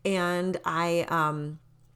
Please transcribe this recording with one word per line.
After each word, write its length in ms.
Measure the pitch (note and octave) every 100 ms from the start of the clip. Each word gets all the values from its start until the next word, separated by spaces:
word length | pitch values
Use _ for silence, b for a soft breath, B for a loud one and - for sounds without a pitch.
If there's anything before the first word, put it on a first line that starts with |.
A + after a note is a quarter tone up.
And 540 | G3 F#3+ F3 F3+ F#3 F#3 -
I, 400 | D#3+ E3+ E3+ -
um, 520 | E3 D3+ D3+ D3 D#3 - - -